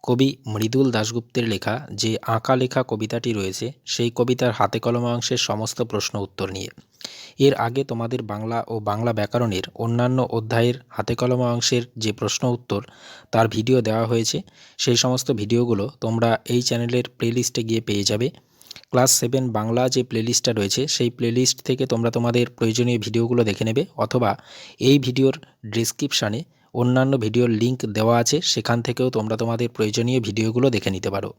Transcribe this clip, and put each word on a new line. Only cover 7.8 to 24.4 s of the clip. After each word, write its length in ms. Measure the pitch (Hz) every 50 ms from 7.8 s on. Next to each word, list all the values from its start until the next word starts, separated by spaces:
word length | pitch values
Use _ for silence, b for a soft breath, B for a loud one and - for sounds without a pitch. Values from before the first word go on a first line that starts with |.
| 135
তোমাদের 400 | - 120 113 117 117 123 123 117
বাংলা 400 | 104 104 104 110 113 117 113 -
ও 120 | - 113 110
বাংলা 340 | 104 104 101 107 117 123 113
ব্যাকরণের 500 | 107 104 - - 123 123 113 95 92 - - _
অন্যান্য 460 | - 113 117 117 120 123 123 127 131
অধ্যায়ের 540 | 127 - - 113 110 110 120 117 117 120 123 131 - _
হাতে 260 | - - 104 - 120
কলমে 280 | - 123 123 127 123 123
অংশের 400 | 120 120 117 - - 127 120 117 - _
যে 140 | 113 110 110 104
প্রশ্ন 300 | - 113 104 - - -
উত্তর, 340 | 127 123 120 - _ 104 101 98 B B B B B B B B B
তার 160 | - 113 113
ভিডিও 340 | 113 - 110 110 123 131 127
দেওয়া 240 | 110 110 110 113 113
হয়েছে। 360 | 110 117 113 113 - - 156 - B B B B B B
সেই 200 | B - 131 120
সমস্ত 340 | 120 - 127 127 123 - -
ভিডিওগুলো 580 | 131 110 101 104 117 117 123 120 113 98 101 - - _
তোমরা 380 | - 113 113 113 113 117 113 - _
এই 160 | - 123 123
চ্যানেলের 420 | 123 - 123 117 120 120 120 123 120 - _
প্লেলিস্টে 460 | _ - 117 117 123 117 - _ 120 113
গিয়ে 180 | 110 113 113
পেয়ে 220 | 113 - 104 101 98
যাবে। 260 | - 110 107 120 160 - B B B B B B B B B B B
ক্লাস 220 | - 127 127 131
সেভেন 400 | - - - 117 123 131 131 123
বাংলা 380 | 110 107 107 110 117 120 127 131
যে 140 | 127 127 123
প্লেলিস্টটা 480 | - 117 113 110 117 120 - - 127 117
রয়েছে, 340 | 110 101 98 - - 135
সেই 220 | 156 - - 131 117
প্লেলিস্ট 520 | 113 - 123 117 117 123 127 123 - -
থেকে 240 | - - 131 127 135
তোমরা 260 | - 120 113 117 117
তোমাদের 380 | 113 120 117 120 117 123 120 -
প্রয়োজনীয় 480 | - - 120 113 110 120 120 123 123
ভিডিওগুলো 460 | 117 107 117 107 117 117 117 123 120 117
দেখে 200 | 107 98 - 110
নেবে, 220 | 110 113 131 170 - _
অথবা 420 | - - 113 - 127 117 104 - B